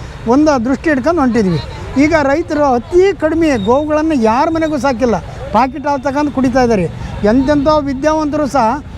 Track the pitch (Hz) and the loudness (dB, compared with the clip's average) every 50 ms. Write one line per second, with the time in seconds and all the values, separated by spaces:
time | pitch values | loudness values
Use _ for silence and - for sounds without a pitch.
0 | - - - - - 220 240 285 311 311 285 262 214 262 277 - - 330 302 262 | -14 -14 -14 -6 -2 0 2 4 4 4 2 2 0 -2 -2 -2 0 0 0 0
1 | 226 302 349 330 269 254 220 233 202 185 165 143 - - - - - - - 262 | 0 0 2 2 2 2 2 2 2 0 0 -2 -4 -8 -10 -12 -12 -4 0 2
2 | 285 302 330 311 285 269 277 320 339 - 320 294 294 277 247 240 - - 359 349 | 2 2 2 2 2 2 0 -2 -2 -2 -2 0 2 2 2 0 -2 0 2 4
3 | 370 403 359 - 302 311 - 330 330 311 269 226 190 208 247 285 302 302 302 311 | 4 4 2 0 -2 0 0 2 2 2 0 0 2 2 2 2 2 0 0 0
4 | 311 320 311 262 220 214 220 254 302 339 330 320 320 311 311 269 226 277 254 208 | 0 0 0 2 2 2 2 2 2 0 0 0 -2 -2 -2 0 0 -2 0 0
5 | 262 240 208 165 - - - - - - - 214 254 269 247 302 254 294 285 277 | 0 0 0 -2 -4 -8 -12 -12 -6 -2 0 2 2 0 -2 -4 -4 -4 -2 -2
6 | 240 285 262 285 302 285 - 269 254 262 226 262 247 233 226 196 170 151 - - | -2 -2 -2 -2 -2 -2 0 0 0 2 2 2 2 2 2 0 -2 -4 -6 -8
7 | - - - - - 202 226 269 269 277 294 294 269 311 311 302 285 277 269 262 | -10 -10 -6 -2 0 2 2 2 2 2 0 2 2 2 2 2 0 -2 -4 -2
8 | 285 302 311 311 311 294 269 302 302 240 - 269 226 220 254 302 - - - | -2 0 0 0 -2 -2 -2 -2 -2 0 0 0 0 0 0 -4 -6 -12 -14